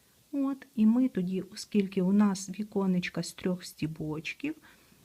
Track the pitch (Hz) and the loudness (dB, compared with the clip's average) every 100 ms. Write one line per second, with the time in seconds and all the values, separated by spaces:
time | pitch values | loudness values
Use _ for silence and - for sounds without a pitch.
0 | _ _ _ 277 269 269 - - 220 240 | _ _ _ -2 -2 -4 -6 2 4 6
1 | 254 190 180 185 - - - 208 190 196 | 2 0 -2 -2 -6 -12 -2 0 0 2
2 | 180 202 208 190 - 185 214 202 190 180 | 4 6 4 2 -6 -8 -6 -2 0 0
3 | 175 - 175 - 185 180 - - 156 160 | 0 -4 -8 -4 -4 -4 -6 -8 -6 -6
4 | 156 156 160 - 285 320 - - _ _ | -6 -6 -8 -8 -8 -10 -14 -20 _ _